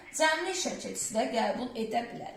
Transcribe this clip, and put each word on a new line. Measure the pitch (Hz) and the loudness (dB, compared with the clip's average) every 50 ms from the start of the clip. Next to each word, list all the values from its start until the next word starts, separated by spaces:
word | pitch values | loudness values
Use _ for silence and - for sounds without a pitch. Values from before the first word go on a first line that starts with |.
| - - - | -14 -8 2
cəmli | - 311 320 320 330 349 381 370 | 4 6 6 6 4 0 -2 -2
şəkildə | - - 247 196 - - 202 - - - - 202 | -2 -2 -2 -2 -4 -6 -6 -4 -4 -4 0 0
də | 220 254 262 | 2 2 2
qəbul | 240 226 214 208 190 214 247 233 - | 2 2 2 2 2 0 -4 -4 -4
edə | 226 220 214 220 240 240 | -4 -2 0 0 0 -2
bilər. | - - - - - - | -2 -6 -10 -10 -10 -12